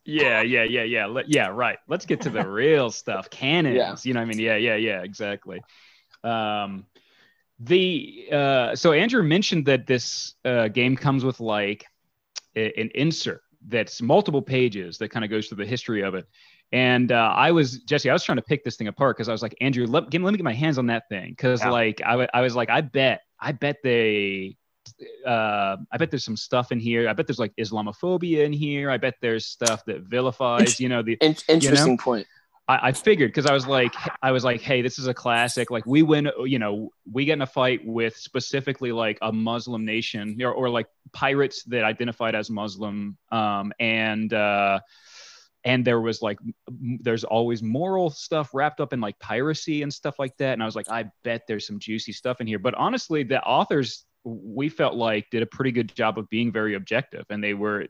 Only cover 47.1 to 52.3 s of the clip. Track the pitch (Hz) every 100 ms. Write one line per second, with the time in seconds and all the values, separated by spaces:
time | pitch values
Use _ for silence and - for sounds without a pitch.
47.1 | 113 104 110 120 117 110 120 180 190 175
48.1 | 143 - 160 143 135 147 147 147 127 104
49.1 | 101 - 110 143 156 - 147 143 139 151
50.1 | - 135 - 135 117 110 107 101 113 107
51.1 | - - 117 - 107 - 101 - 110 -
52.1 | 101 123